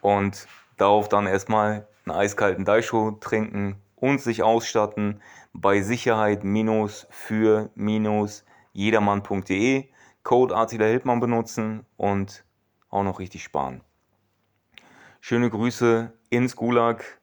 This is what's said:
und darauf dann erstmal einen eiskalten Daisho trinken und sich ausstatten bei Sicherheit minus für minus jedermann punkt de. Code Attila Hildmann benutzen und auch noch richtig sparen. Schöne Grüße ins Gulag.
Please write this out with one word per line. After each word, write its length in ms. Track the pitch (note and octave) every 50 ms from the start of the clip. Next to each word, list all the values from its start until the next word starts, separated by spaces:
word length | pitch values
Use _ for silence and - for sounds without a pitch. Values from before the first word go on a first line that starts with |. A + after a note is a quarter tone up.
und 460 | - G2+ G2+ G2+ G2 G2+ F#2+ - - - - - - _ _ _
darauf 320 | G2+ G2+ G#2 G#2+ G#2 G#2
dann 160 | - G2+ G2+
erstmal 600 | F#2+ F#2+ G2 - - A2 G#2+ G#2+ G#2+ G#2+ G#2 G#2 _ _ _ _
einen 100 | - D#2+
eiskalten 480 | E2+ G2+ G#2 G2+ - A2 G2+ F#2 F2 G2
Daisho 460 | G2+ G#2 A2+ A#2 - - A2+ G#2+ A2 G#2+ G#2+
trinken 560 | - - - A2 G#2+ - - G2+ G2+ G2+ G2 G2+ _ _ _
und 260 | _ - C3 C#3+ C3+ C3+
sich 200 | A#2+ A2+ A2 A2
ausstatten 800 | A2 A2+ A#2 A#2 - - A2+ G#2+ G#2 - - G#2 G2+ G#2 G#2 - - - - - _ _
bei 300 | - - G2+ G2 G2+ G2
Sicherheit 640 | G2+ A#2+ A#2+ - B2 A2+ A2 G#2+ G#2 G#2 G2+ G2+
minus 640 | G2 G2+ A2 A2 A2 A2 A2 G#2+ G#2 G#2 - - _
für 580 | - - - - A2 A2 A2 A2 G#2+ G#2+ G#2+ - _
minus 720 | - G2+ G#2+ G#2+ A2 G#2+ G#2+ G#2 G#2 G#2 G2+ - - _ _ - _ _ _ _
jedermann 500 | - G2 G#2+ A2 A2 G#2 G#2 G2+ G2+ G2
punkt 280 | - G#2 G2 F2+ -
de. 400 | F#2+ F#2+ A2 B2+ C3+ C3+ C3+ _ _ _ - - _ _ _
Code 340 | - B2 B2 B2+ B2+ A#2
Attila 300 | A2+ A2+ A2 - A2 G#2+
Hildmann 340 | G#2+ A2+ B2+ - C3 A#2+ A#2+
benutzen 640 | A#2+ A#2 A#2+ A2+ A2+ A2+ - - A2 G#2+ A2 G#2+ - _ _ _
und 460 | - G2+ G2+ G2+ G2 F#2+ - - _ _ _ _ _ _ _ _ _ _
auch 140 | - G2 G2+
noch 160 | G2 F2+ -
richtig 240 | F#2+ F2+ - E2 -
sparen. 400 | - - D2+ C#2 C2 C2 B1+ - _ _ _ _ _ _ _ _ _ _ _ _ _ _ _ _ _ _ - _ - _ - - - _ _
Schöne 300 | _ - B2 A#2 A#2+ A#2+
Grüße 600 | A2 G#2 A2+ B2 A#2+ - B2 A#2 A2+ A2+ A2+ A#2 - _ _ _
ins 260 | - A#2+ B2+ B2+ -
Gulag. 640 | - A2+ A#2 B2 A#2+ A#2 A#2 A#2 A2 - - - _